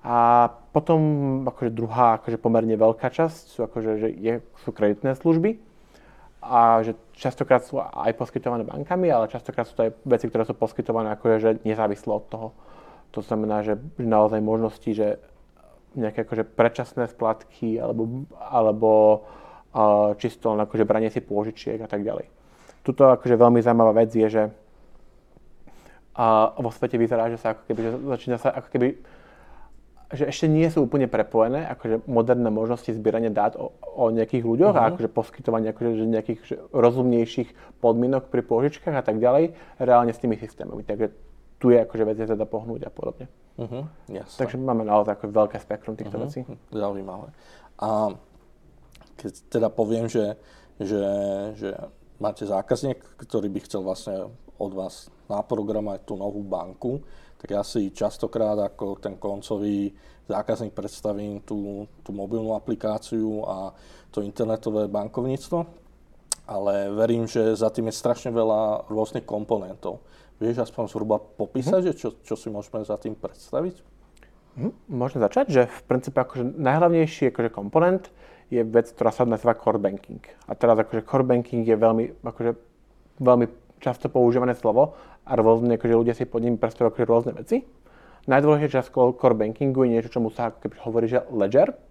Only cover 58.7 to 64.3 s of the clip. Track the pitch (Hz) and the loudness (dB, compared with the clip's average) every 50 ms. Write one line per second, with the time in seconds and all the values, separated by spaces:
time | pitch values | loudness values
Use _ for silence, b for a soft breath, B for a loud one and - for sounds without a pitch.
58.7 | - - 107 98 98 - - 104 95 92 - 101 101 101 - - 110 98 104 104 | -6 -8 -10 -10 -10 -8 -10 -12 -12 -8 -8 -8 -8 -8 -8 -8 -6 -4 -2 -2
59.7 | 101 101 101 98 b b b b b b b - - 104 104 - 110 110 117 104 | -2 -2 -2 -4 b b b b b b b -6 -6 -6 -4 -4 -6 -6 -6 -10
60.7 | - - 98 104 - - - 107 104 101 104 104 101 101 101 - 107 104 101 101 | -10 -12 -12 -12 -14 -8 -6 -6 -6 -6 -8 -10 -10 -12 -10 -10 -8 -8 -8 -8
61.7 | 101 98 107 - - - - - 95 101 98 98 113 113 110 110 110 104 - - | -10 -12 -14 -16 -20 -20 -16 -14 -10 -10 -8 -6 -6 -6 -4 -4 -6 -6 -4 -6
62.7 | 113 110 - 107 107 113 - - 117 110 110 110 107 107 - - 95 95 95 95 | -8 -4 -4 -6 -6 -6 -8 -6 -4 -4 -4 -4 -4 -6 -6 -8 -8 -8 -10 -12
63.7 | b b b b b b b b - 104 101 101 | b b b b b b b b -8 -8 -8 -8